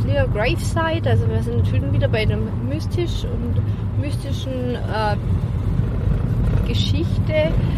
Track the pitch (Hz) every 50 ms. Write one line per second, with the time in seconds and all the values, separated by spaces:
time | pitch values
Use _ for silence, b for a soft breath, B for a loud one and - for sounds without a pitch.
0 | - 269 285 277 269 240 - 208 220 254 330 - - - - 330 320 320 320 339
1 | - - - - 226 226 226 226 226 233 240 - - - 247 254 - - - -
2 | - - 233 220 214 214 208 214 226 202 - - 233 262 285 302 - - - 349
3 | 349 - - - - - - 233 240 240 - - B B B B B - - -
4 | 277 294 - - - 277 277 - - 262 262 254 247 247 240 233 - - 196 220
5 | 214 208 208 - - - - - - - - - - - - - - - - -
6 | - - - - - - - - - - - - - - - 202 - - - -
7 | - 196 - - - - 208 - 311 320 - B B B B